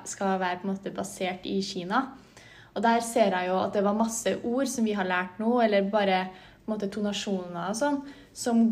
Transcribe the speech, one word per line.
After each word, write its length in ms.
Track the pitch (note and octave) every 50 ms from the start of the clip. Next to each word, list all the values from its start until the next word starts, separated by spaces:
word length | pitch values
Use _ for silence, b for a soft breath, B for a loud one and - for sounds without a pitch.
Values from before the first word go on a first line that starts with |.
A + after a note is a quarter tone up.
| -
skal 320 | - - - G3+ G3 F#3+ F#3
være 220 | F#3 F3+ F3+ F3+
på 80 | - G3
en 60 | G3
måte 180 | G3 - F3+ -
basert 540 | G3 G3 G3 - - G3 F3+ F#3+ F#3+ - G3
i 140 | G3 G3 F#3+
Kina. 460 | - - F3+ F3 F3 G#3 B3 C4 - B B B B B B B B B B B B B
Og 60 | - G#3
der 160 | A#3 A#3 A#3
ser 320 | A#3 - - B3+ A3 G3 F#3
jeg 160 | F3+ F3+ F3+
jo 80 | F#3 F#3+
at 140 | G#3 A3 -
det 100 | G#3 G3
var 120 | G3+ G#3
masse 400 | G#3+ A3+ A3+ - - - G3 F#3+ F#3+ -
ord 240 | A#3+ A#3 C4 C#4 C4
som 160 | - - A3+
vi 80 | G#3+ G#3
har 160 | G3+ F#3 F#3
lært 320 | F#3 F3+ F#3 F#3+ - -
nå, 160 | A3 A3+ A#3+ B3 A#3
eller 240 | A3 G3+ G3+ G3 G3
bare 360 | G#3 G#3+ G3+ G3 F#3 F#3 F#3 F#3+ B B B B B B B
på 60 | -
en 60 | A3
måte 120 | G#3+ G#3 G3
tonasjoner 840 | - A3 G#3 G#3 G#3 G3 - G#3+ G3 F#3 F3+ F3 F3 E3+ E3+ F3+ G#3+
og 40 |
sånn, 220 | A#3 C#4+ D4 C#4+ C#4 B B B B B B B
som 280 | - - B3 A#3 A#3 A#3 A3+